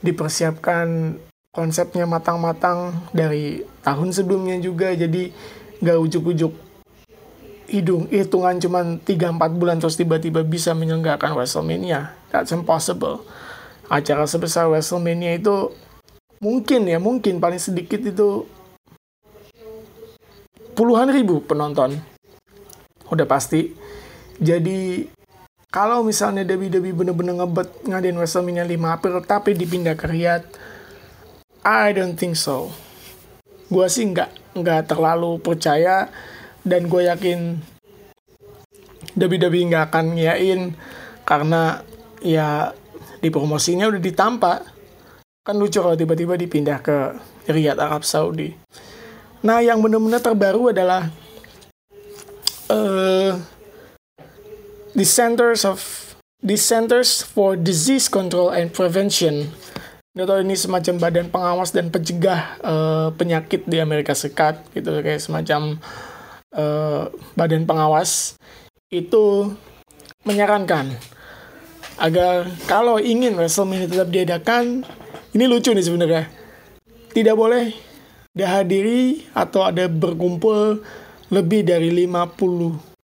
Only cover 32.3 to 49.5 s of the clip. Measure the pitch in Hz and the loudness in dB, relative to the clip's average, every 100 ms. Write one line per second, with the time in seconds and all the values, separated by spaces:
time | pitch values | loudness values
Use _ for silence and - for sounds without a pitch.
32.3 | 165 - 131 - - - - - - - | -2 -2 -4 -6 -12 -20 -20 -20 -20 -20
33.3 | - _ - - 185 185 269 214 180 180 | -20 _ -20 -2 2 2 2 -2 -2 -4
34.3 | - - - 170 160 160 160 160 170 170 | -8 -14 -4 0 0 0 2 2 2 0
35.3 | 165 170 165 165 147 175 190 - - - | -2 -2 0 2 2 4 2 0 -8 -20
36.3 | - - - 190 180 175 180 175 175 185 | -20 -20 -10 0 0 2 2 2 2 -2
37.3 | 175 170 165 147 - _ - - _ _ | -2 -4 -6 -10 -20 _ -20 -20 _ _
38.3 | _ - - - - - - - - 185 | _ -20 -20 -20 -20 -20 -20 -10 -2 0
39.3 | 180 180 170 175 165 156 160 160 170 160 | 2 2 2 2 0 2 0 0 0 0
40.3 | 180 185 185 180 160 - - - - - | 2 0 0 -4 -10 -16 -18 -20 -10 0
41.3 | 151 151 165 165 - - - - - 180 | 2 2 2 2 -2 -10 -20 -20 -8 0
42.3 | 160 151 147 156 - - - - - 160 | 0 0 -2 -4 -6 -20 -20 -20 -4 -2
43.3 | 160 143 151 - 180 214 202 180 170 202 | 0 0 0 0 2 2 0 -2 2 0
44.3 | 240 180 175 - - - - - - _ | 2 0 0 -4 -20 -20 -20 -20 -20 _
45.3 | _ - 208 202 202 175 165 160 160 170 | _ -6 -2 0 2 2 2 2 0 0
46.3 | 180 175 156 147 139 - 147 135 - - | -2 -2 0 0 -2 0 0 0 -6 -18
47.3 | - - 156 151 - 151 151 - 156 165 | -20 -2 2 2 2 0 -2 -2 0 0
48.3 | 165 156 - _ - - - - - - | -2 -6 -10 _ -20 -20 -20 -20 -20 -20
49.3 | - 214 | -4 2